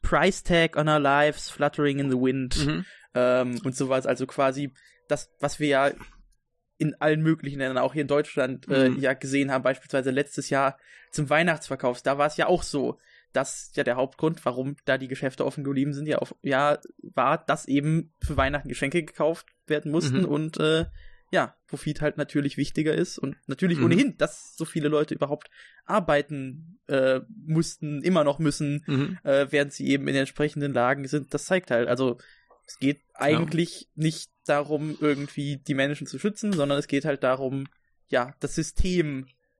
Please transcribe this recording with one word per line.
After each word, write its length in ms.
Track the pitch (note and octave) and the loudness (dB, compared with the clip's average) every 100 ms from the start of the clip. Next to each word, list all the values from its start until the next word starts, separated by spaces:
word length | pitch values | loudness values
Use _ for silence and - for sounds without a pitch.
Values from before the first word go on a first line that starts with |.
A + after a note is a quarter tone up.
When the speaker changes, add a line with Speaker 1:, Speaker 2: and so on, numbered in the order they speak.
Speaker 1:
„Price 400 | - D3+ F3+ - | 0 4 2 2
tag 340 | - E3+ E3 - | 2 4 4 2
on 100 | D3+ | 2
our 120 | D3+ | 2
lives, 500 | C#3 C#3+ D3+ D3 - | 4 4 4 0 -8
fluttering 480 | - C#3+ - D3 C#3 | -2 -2 2 0 0
in 140 | C#3 | 0
the 60 | B2+ | 2
wind“, 460 | C3 C3 B2+ C#3+ D3 | 2 0 -2 0 0
Speaker 2:
Mhm. 200 | D#3+ F#3 - - B2 | -2 -8 -16 -6 0
Speaker 1:
ähm, 440 | B2+ B2+ B2 A#2+ C3 | 2 2 0 -4 -4
und 100 | B2+ | -2
sowas. 300 | C3 C3 C3 | 0 0 0
Also 220 | B2+ C3 | -2 -2
quasi 440 | - C3+ C3+ C#3 - - _ - | 0 0 0 -6 -10 -20 _ -4
das, 220 | D3 - _ | -4 -4 _
was 200 | C#3+ - | -4 0
wir 80 | D3+ | 2
ja 240 | C3+ C#3 - - - _ _ _ _ _ - | 4 2 0 -10 -20 _ _ _ _ _ -2
in 180 | D#3 - | -2 0
allen 220 | D3+ D#3 | 2 4
möglichen 380 | D#3 D#3 C#3 C#3 | 2 2 -2 -6
Ländern, 180 | C3 B2+ | -2 0
auch 160 | C3 | 0
hier 80 | D3 | -2
in 60 | C3+ | 0
Deutschland, 600 | D3 D3 - B2+ C3 - | 0 0 -2 -2 -4 0
äh, 200 | C3+ C3 | 4 4
Speaker 2:
Mhm. 100 | C3+ | 4
Speaker 1:
ja 140 | C3+ | 0
gesehen 380 | C3 C3+ C#3 C#3 | -2 -2 0 0
haben, 120 | C3 | 0
beispielsweise 480 | B2 C3+ - C#3 C3 | 0 -2 -2 -2 0
letztes 380 | C3 D3 - - | 0 -2 -6 -2
Jahr 280 | C#3 C3+ - - - - | 0 0 -2 -12 -20 -8
zum 180 | - C#3 | -4 2
Weihnachtsverkauf, 720 | D3+ F3 D#3 - C3 B2+ B2 | 2 2 0 -4 -2 -2 0
da 160 | C#3 C#3 | 0 2
war's 180 | D3 D#3 | 0 2
ja 100 | E3 | 2
auch 160 | F3 | 2
so, 360 | - C#3+ B2 - _ - _ | 0 -2 -2 -4 _ -20 _
dass 400 | B2+ C#3 - - - | -4 -4 -8 -6 -2
ja 80 | |
der 120 | A#2+ B2+ | -2 0
Hauptgrund, 480 | C3+ - D#3+ F3 C#3 | -2 0 -2 0 -4
warum 300 | B2 C3+ C#3+ - | -2 -4 -6 -2
da 120 | C3 | -2
die 100 | C3 | -2
Geschäfte 380 | C3+ C3+ - C#3+ | -6 -4 -2 -4
offen 180 | D3+ | -4
geblieben 300 | C#3 C#3 C#3+ | -4 -2 -2
sind, 140 | C#3 D3+ | -2 -2
ja, 100 | - | -2
auf, 160 | - - | -2 -6
ja, 380 | - C3+ D3 - - - | -2 2 2 2 -4 -18
war, 420 | - - B2+ D#3+ - | -6 0 2 2 0
dass 220 | D#3 - | -2 0
eben 460 | C#3 D3 D#3+ D#3+ _ | 0 2 0 -2 _
für 140 | - C#3 | -4 0
Weihnachten 320 | C3+ C#3+ B2+ | 0 -2 -6
Geschenke 340 | B2 C#3 F3 | -4 -2 -2
gekauft 440 | D#3 - D#3 E3 - _ - | -4 -2 -2 -2 -10 _ -4
werden 260 | D3+ D3+ | -2 0
mussten 280 | D#3 D3+ C3+ | 0 2 2
Speaker 2:
Mhm. 40 | F3+ | 2
Speaker 1:
und, 320 | D3 D#3 - | 0 -2 0
äh, 260 | D#3 D#3+ E3 - - - _ | 2 2 -2 -8 -20 -20 _
ja, 240 | F3+ B2 _ _ | -2 -2 _ _
Profit 340 | C#3+ D#3 C#3+ | -8 -6 -2
halt 160 | D3+ D3+ | -2 -2
natürlich 400 | C#3+ D3 C#3 - | -2 -2 -2 -2
wichtiger 360 | C3+ - D#3 | -4 -2 0
ist 240 | D3+ F3+ - | 0 -2 -4
und 200 | C3+ - - | -8 -8 -10
natürlich 300 | C#3 F#3 D#3+ | -2 0 2
Speaker 2:
Mhm. 60 | E3+ | 4
Speaker 1:
ohnehin, 320 | F3 C#4 - | 4 2 0
dass 380 | D#3+ - - - | -4 -4 -16 -10
so 100 | E3 | -6
viele 220 | E3 D3 | -2 0
Leute 260 | D3+ D3+ D#3 | 0 0 -2
überhaupt 340 | C#3+ D3 - - - _ - | -4 -4 -8 -20 -20 _ -2
arbeiten, 920 | G3+ D#3+ D3 D3 C#3+ C3 D3 E3 F#3 - | 0 2 0 0 -6 -8 -12 -18 -20 -2
äh, 340 | C#3 C3 C3 - - D3+ | 2 2 2 -4 -12 0
mussten, 560 | D#3+ D#3+ - D3+ D3 | 0 0 -4 -8 -2
immer 200 | - F3 | 2 4
noch 160 | C#3+ C#3 | 4 2
müssen, 440 | D3 - D3 D3 - | 0 0 -2 -2 -2
Speaker 2:
Mhm. 300 | C3+ C#3+ F#3 | 0 0 -4
Speaker 1:
äh, 240 | D3 C#3 C3+ | 0 2 2
während 220 | D3 C#3+ | 0 0
sie 140 | - C#3 | -2 0
eben 200 | C#3 C#3 | 0 2
in 60 | C3+ | 0
den 60 | |
entsprechenden 520 | C3+ - D3 D3+ C#3+ | -2 -2 -2 -2 -2
Lagen 340 | A#2+ B2 C#3 C3+ | 2 2 0 -2
sind. 260 | D3+ - | -4 -4
Das 120 | D3 - | -6 -2
zeigt 260 | F#3 - | -2 0
halt, 160 | A#2 - | 0 2
also 300 | B2 C3 A#2 - - _ _ - | 2 0 -2 -10 -20 _ _ -20
es 100 | - | -4
geht 200 | C3+ C#3+ _ | -2 -2 _
Speaker 2:
Ja. 60 | - | -2
Speaker 1:
eigentlich 680 | C#3 D#3 D#3 D#3+ E3+ - - D3+ | 2 2 2 0 -2 -6 -14 -2
nicht 340 | D#3 D#3+ - _ - | -2 -2 -10 _ 0
darum, 520 | D3 C#3+ D3+ D#3 D3 | 0 0 -2 -2 0
irgendwie 580 | D3 C#3 C#3+ - C#3+ C3+ | 0 0 -4 -6 -6 -6
die 160 | - | -4
Menschen 320 | C3+ C#3 D3 D3 | 0 0 -2 -8
zu 140 | - | -4
schützen, 340 | G#3 G3+ G#3 | -4 -2 -2
sondern 240 | F3+ C#3+ C#3+ | 0 2 0
es 100 | - | 0
geht 180 | C#3 D#3 | 0 0
halt 180 | C#3 | 0
darum, 440 | C3 C3 C3 C3+ C#3 _ _ _ _ | 0 0 -2 -4 -8 _ _ _ _
ja, 260 | B2+ B2 - | 0 0 -4
das 120 | D3 - | -6 -4
System 720 | D#3 - F#3 F3+ D3+ C3+ C3 _ _ | -2 2 2 2 0 -4 -10 _ _